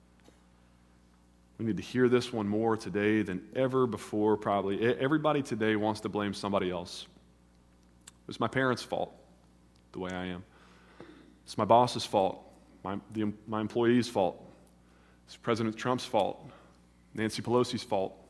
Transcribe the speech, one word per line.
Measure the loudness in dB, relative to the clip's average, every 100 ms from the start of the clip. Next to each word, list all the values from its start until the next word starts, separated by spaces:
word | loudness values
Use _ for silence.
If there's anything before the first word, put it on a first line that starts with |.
| _ _ -20 -20 _ _ _ _ _ _ _ _ _ _ _ -6
We | -2
need | -2
to |
hear | -2 2 6
this | 4 2
one | -2 -2
more | 0 0 0
today | -2 0 2 2
than | 0 -4 -6
ever | -2 0 2 0
before, | -2 -4 0 2 2
probably. | 2 0 0 0
E-, | 0 2
everybody | 0 2 2 0
today | -2 -2 0 2
wants | 0 -2
to | -4
blame | -2 -2
somebody | -4 -2 0 0
else. | -4 -8 -14 -16 -20 -20 _ _ _ _ _ _ _ -20 -20 -14
It's | -4
my | -2
parents' | 0 0 0
fault, | -4 -6 -6 -10 -20 -20 _ _ _ _ _
the | -10
way | -6
I | -6 -6
am. | -8 -12 -20 -20 -20 -20 -20 -20 -20 -20 -20
It's | -8 -2
my | 6
boss's | 6 6 0 0
fault, | 2 2 -2 -16 -20 -20 -10
my, | -8 -8 -6
the, | -4 -4 -4 -6
my | -4
employee's | -2 2 4 4 4
fault. | 2 0 -2 -14 -20 -20 -20 -20 -20 -20 -20 -20
It's | -6
President | -2 0 0 -2
Trump's | -2 -2 0
fault, | 0 0 -4 -14 -20 -20 -20 _ _ _
Nancy | -4 -4 -4
Pelosi's | 0 2 2 -4
fault. | -4 -4 -4 -8 -20